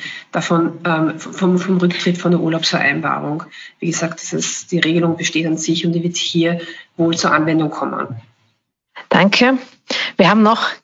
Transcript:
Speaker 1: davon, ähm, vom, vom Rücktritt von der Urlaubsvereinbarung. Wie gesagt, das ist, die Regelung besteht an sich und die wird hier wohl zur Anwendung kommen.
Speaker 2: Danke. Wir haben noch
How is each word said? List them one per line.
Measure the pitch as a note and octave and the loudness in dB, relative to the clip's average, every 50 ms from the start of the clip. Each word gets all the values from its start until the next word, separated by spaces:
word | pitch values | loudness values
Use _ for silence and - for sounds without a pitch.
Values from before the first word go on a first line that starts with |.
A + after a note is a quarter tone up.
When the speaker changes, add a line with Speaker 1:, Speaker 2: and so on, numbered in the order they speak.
| - - - - - - | -12 -12 -14 -14 -12 -8
Speaker 1:
davon, | - E3+ D#3 - F3 E3 E3 D#3 - - - | -6 -4 -2 0 2 2 2 0 -2 -4 -2
ähm, | F3 E3 D#3 D#3+ D#3 - - | -2 0 0 0 0 -2 -4
vom, | - - - - G3 F3+ F#3 F3+ | -10 -12 -6 0 2 2 2 2
vom | F3 G3 F#3+ F3+ | 2 0 2 2
Rücktritt | F3 F3 F3 - - F#3 F3 F3 | 2 2 0 0 0 -2 -2 0
von | - F3 | 2 2
der | F3 E3+ | 2 2
Urlaubsvereinbarung. | E3+ D#3+ E3 D#3+ E3 - - D3+ D3 C#3 C#3+ D#3+ D#3 C#3+ C#3 C#3 D3 D3 D3+ D#3+ - - - - - - - _ | 2 0 -2 0 0 -2 0 0 0 0 0 0 -2 -2 -4 -4 -4 -4 -6 -6 -8 -12 -16 -20 -20 -20 -12 _
Wie | - E3+ | -4 -4
gesagt, | D#3+ - E3 E3 - - | -2 -2 -4 -6 -6 -8
das | - - E3+ | -10 -6 -6
ist, | D#3+ - - - - - - | -4 -4 -4 -6 -8 -6 -4
die | F#3 E3 | -2 0
Regelung | D3+ D#3 E3 E3+ E3+ E3+ E3 | 0 2 2 2 2 2 0
besteht | D#3+ E3 - - D#3 E3 | 0 -2 -2 -2 -2 -2
an | D#3+ D#3+ | -2 -2
sich | D#3 - - E3 - - | -2 -2 -2 -2 0 0
und | F3 E3+ | 0 0
die | E3+ E3+ | 0 -2
wird | F3 F3 | -2 -2
hier | - - - - E3+ E3 E3+ F3 E3+ - - - - - _ _ | -4 -4 -2 0 2 2 2 0 -2 -6 -10 -14 -16 -20 _ _
wohl | - E3 E3+ E3+ | 0 2 2 2
zur | E3+ - E3 C3 | 2 0 2 2
Anwendung | D#3 D#3 E3 D#3+ D#3+ D#3 D3 | 2 2 2 2 0 0 -2
kommen. | - - C#3 C3+ C#3 - C#3 - A#2 A2+ - _ _ _ _ _ _ _ _ _ _ _ _ _ - - - - | -2 -4 -6 -6 -6 -6 -6 -8 -10 -12 -16 _ _ _ _ _ _ _ _ _ _ _ _ _ -20 -14 -4 0
Speaker 2:
Danke. | - C#3+ F3+ G3+ G3+ - A#3+ B3+ C4+ B3+ - - - _ _ - - - - - - | 4 4 4 4 4 4 4 4 2 2 -2 -8 -20 _ _ -8 -6 -6 -6 -2 2
Wir | - F#3+ E3+ | 4 4 6
haben | G#3 A3 G#3+ | 6 6 6
noch | G#3+ A3+ - - - - - | 4 4 2 0 -4 -6 -4